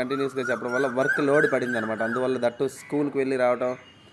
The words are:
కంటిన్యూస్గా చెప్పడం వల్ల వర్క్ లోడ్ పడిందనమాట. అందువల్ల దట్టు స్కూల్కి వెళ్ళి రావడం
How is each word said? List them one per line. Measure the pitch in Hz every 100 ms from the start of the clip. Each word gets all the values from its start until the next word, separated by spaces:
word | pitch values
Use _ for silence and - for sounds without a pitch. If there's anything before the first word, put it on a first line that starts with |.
కంటిన్యూస్గా | 127 139 135 131 123
చెప్పడం | 113 123 123
వల్ల | 135 123
వర్క్ | 135 1077 143
లోడ్ | 147 151 131
పడిందనమాట. | 123 120 110 110 113
అందువల్ల | 120 127 127 120
దట్టు | 117 135 -
స్కూల్కి | - 147 143 139
వెళ్ళి | 131 131 123
రావడం | 123 127 127 - - -